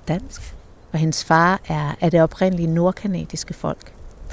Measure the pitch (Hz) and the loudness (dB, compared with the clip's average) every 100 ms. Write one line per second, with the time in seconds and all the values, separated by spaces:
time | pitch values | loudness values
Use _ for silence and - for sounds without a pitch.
0 | - 165 262 - - - - - - 156 | -4 -4 -4 -12 -16 -16 -20 -20 -6 0
1 | 160 151 - 160 170 190 - 156 147 - | 0 0 2 4 4 2 -2 -4 -4 0
2 | 170 170 160 - 190 180 165 165 175 185 | 2 4 4 2 0 0 0 2 2 0
3 | 202 180 160 160 - - - - - - | -4 -4 -6 -10 -10 -6 -6 -6 -10 -20
4 | - - - | -20 -18 -16